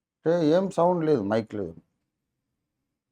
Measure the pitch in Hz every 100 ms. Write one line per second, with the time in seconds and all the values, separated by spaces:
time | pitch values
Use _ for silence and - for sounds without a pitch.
0 | _ _ - 170 156 165 190 - 170 180
1 | 156 147 98 110 110 104 90 82 - _
2 | _ _ _ _ _ _ _ _ _ _
3 | _